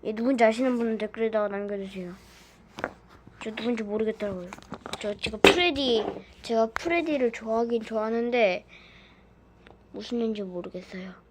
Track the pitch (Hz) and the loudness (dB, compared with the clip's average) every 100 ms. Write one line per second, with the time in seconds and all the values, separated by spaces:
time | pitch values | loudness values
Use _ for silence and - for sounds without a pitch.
0 | - 214 233 269 226 220 262 240 233 220 | -6 0 2 6 6 6 2 2 0 0
1 | 214 214 226 220 208 202 202 202 190 190 | -4 -2 0 2 0 -2 -4 -6 -6 -8
2 | 180 185 - - - - - - - - | -10 -12 -18 -20 -20 -20 -20 -8 -8 -10
3 | - - - - 220 214 220 233 208 214 | -20 -20 -20 -12 -10 -6 -2 -2 -2 0
4 | 220 214 208 190 180 - - - - - | 0 -2 -4 -6 -10 -14 -16 -16 -12 -6
5 | 208 202 - 214 - 339 349 277 269 226 | -6 -4 -6 6 6 6 4 2 2 2
6 | 208 196 - - - 233 226 - 339 339 | 0 -6 -14 -16 -2 0 2 0 0 0
7 | 330 294 247 233 220 226 233 233 214 220 | 2 2 0 -2 -2 0 0 0 -2 -4
8 | 220 233 240 247 214 180 - - - - | -2 0 0 4 4 2 -6 -20 -20 -20
9 | - - - - - - - - - - | -20 -20 -20 -20 -20 -20 -20 -20 -16 -14
10 | 214 240 226 208 196 180 185 185 185 185 | -4 -2 0 -2 -6 -6 -8 -10 -12 -12
11 | 185 180 - | -12 -16 -20